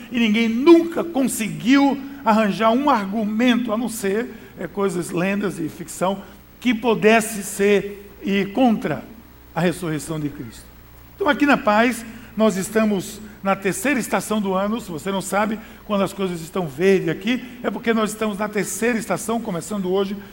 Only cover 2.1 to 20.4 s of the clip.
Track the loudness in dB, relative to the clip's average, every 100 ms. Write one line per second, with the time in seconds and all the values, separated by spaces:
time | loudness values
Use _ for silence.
2.1 | -4 2 4 2 2 2 4 4 2 0
3.1 | -4 -2 2 2 2 0 -2 -4 -4 -2
4.1 | -2 -4 -10 -18 -12 -8 -2 -2 -2 -4
5.1 | -2 0 0 -2 -4 -8 -8 -12 -2 -2
6.1 | -2 -8 -20 -20 -4 -2 0 2 4 6
7.1 | 6 2 -6 -6 0 2 2 0 -10 -18
8.1 | -10 -2 0 0 2 2 2 -2 -4 -8
9.1 | -20 -20 -20 -8 -2 0 0 -4 -6 -6
10.1 | -6 -6 -8 -14 -16 -20 -20 -20 -20 -16
11.1 | -2 -2 2 2 2 4 4 2 0 -10
12.1 | -16 -10 0 2 2 -2 0 2 0 -4
13.1 | -12 -16 -4 -2 0 0 0 0 0 0
14.1 | -2 0 -2 0 0 0 -4 -6 -8 -4
15.1 | -4 -2 0 0 -2 -10 -16 -4 -2 0
16.1 | -2 -4 -4 -6 -6 -4 2 4 4 2
17.1 | -2 -2 -2 -4 -8 -6 -2 0 0 0
18.1 | -2 -4 -2 -4 -2 -4 -2 0 0 -2
19.1 | -4 -2 -4 -4 -6 -4 -4 -2 0 -2
20.1 | -6 -12 -8